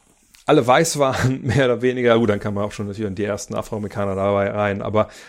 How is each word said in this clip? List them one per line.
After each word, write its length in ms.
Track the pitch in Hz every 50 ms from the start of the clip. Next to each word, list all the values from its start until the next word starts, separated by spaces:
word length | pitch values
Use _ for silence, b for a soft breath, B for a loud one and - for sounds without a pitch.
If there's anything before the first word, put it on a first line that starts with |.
| _ _ _ _ _ _ _ - _
alle 220 | - 147 151 113
weiß 320 | 120 127 156 160 - - 147
waren, 420 | 139 131 127 - - 127 131 135
<laughs> 40 | -
mehr 180 | 131 110 143 135
oder 160 | 123 120 110
weniger, 380 | 123 127 123 127 120 117 113 113
gut, 100 | 117 107
dann 100 | 104 104
kann 140 | - 107
man 120 | 101 101 104
auch 80 | 104
schon 140 | - - 104
natürlich 220 | 101 98 113 107 98
in 60 | 92
die 100 | 95 101
ersten 300 | 104 104 101 - - 107
Afroamerikaner 600 | 107 - - 113 104 104 98 - 107 101 98 95
dabei 360 | 95 98 101 101 101 98 101
rein, 320 | - 104 104 101 98 104
aber, 260 | - 104 101 107 107 B B B B